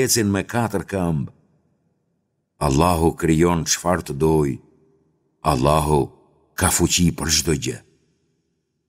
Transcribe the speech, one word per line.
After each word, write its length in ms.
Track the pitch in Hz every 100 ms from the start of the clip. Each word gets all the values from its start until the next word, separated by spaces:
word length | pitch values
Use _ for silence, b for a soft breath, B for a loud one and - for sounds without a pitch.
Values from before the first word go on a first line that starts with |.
ecin 260 | 127 120 101
me 120 | 98
katër 440 | 90 120 110 98 -
këmbë. 440 | 98 87 78 58 - _ _ _ _ _ _ _ _ _ _ _ _
Allahu 520 | 73 69 87 85 82
krijon 480 | - 82 80 87 85
çfarë 440 | 80 - 85 90 -
të 60 |
doj. 360 | 71 78 78 71 71 - _ _ _ _ _ _ _
Allahu 560 | 78 67 69 78 76 73 65 - _ _ _ -
ka 120 | 92
fuqi 420 | - 85 - 85
për 160 | - 78
çdo 240 | 78 85
gjë. 220 | 71 64 60 - _ _ _ _ _ _ _ _ _